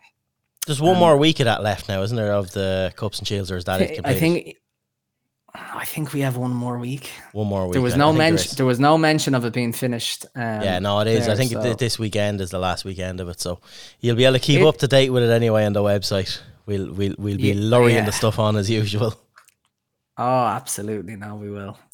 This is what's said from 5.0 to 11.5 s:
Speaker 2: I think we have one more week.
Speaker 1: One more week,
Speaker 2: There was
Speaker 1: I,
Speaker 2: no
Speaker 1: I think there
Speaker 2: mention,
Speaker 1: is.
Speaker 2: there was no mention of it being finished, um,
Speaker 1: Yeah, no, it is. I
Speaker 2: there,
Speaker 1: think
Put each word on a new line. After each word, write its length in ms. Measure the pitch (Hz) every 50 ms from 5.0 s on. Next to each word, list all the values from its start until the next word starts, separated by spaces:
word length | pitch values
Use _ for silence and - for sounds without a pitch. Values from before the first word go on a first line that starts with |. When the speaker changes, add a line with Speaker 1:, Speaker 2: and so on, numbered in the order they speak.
| _ _ _ _ _ _ _ _ _ _ -
Speaker 2:
I 300 | - - - - - -
think 280 | - - 156 151 135
we 80 | 147 139
have 160 | 139 131 120
one 160 | 123 127 127
more 260 | 123 120 120 123 120 120
week. 320 | 120 127 139 135 - - - - - -
Speaker 1:
One 140 | - 104 107 101
more 180 | 98 95 92
week, 60 | 90 90
Speaker 2:
There 80 | 135
was 120 | 123 123 113
Speaker 1:
I, 20 | 139
Speaker 2:
no 80 | 143
Speaker 1:
I 20 | 156
think 80 | 156 160
there 120 | 160 165
Speaker 2:
mention, 200 | 165 160 - -
Speaker 1:
is. 60 | -
Speaker 2:
there 100 | - 131
was 140 | 131 123 120
no 160 | 143 147 160 160
mention 360 | 160 156 156 147 - 147 135
of 100 | 123 120
it 80 | 117
being 200 | 110 127 120 117
finished, 540 | 117 - 135 123 120 113 - - - - - - _
um, 260 | 127 117 113 110 107
Speaker 1:
Yeah, 160 | 107 95 90 92
no, 200 | 98 101 101 104
it 80 | 107 113
is. 160 | 113 113 117
I 20 | -
Speaker 2:
there, 80 | 104
Speaker 1:
think 160 | 101 131 120